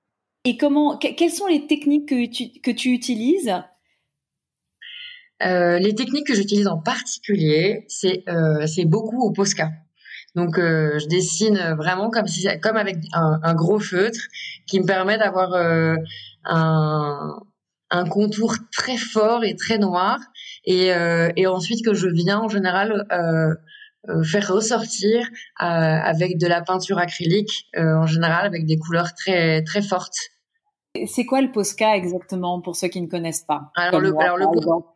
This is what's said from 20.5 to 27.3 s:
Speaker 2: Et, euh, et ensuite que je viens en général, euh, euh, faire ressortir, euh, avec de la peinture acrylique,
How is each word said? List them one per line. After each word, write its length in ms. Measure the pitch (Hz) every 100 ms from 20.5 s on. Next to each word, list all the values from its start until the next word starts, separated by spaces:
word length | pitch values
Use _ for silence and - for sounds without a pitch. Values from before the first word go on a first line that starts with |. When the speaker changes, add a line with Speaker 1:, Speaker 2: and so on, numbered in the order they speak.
| - -
Speaker 2:
Et, 260 | 185 185
euh, 380 | 175 170 170 170 175
et 100 | 185
ensuite 380 | 185 220 233
que 100 | 233
je 140 | 185 180
viens 320 | 165 175 208
en 80 | 220
général, 580 | 202 185 185 214 214 214
euh, 420 | 180 165 160 160 160 - - - _ -
euh, 120 | 165
faire 300 | 156 202 202
ressortir, 680 | 190 220 226 226 - 202 233
euh, 420 | 233 - - -
avec 720 | 175 165 160 160 - 160 185 170
de 100 | 175
la 140 | 170
peinture 380 | 170 370 185 180
acrylique, 680 | 175 - 170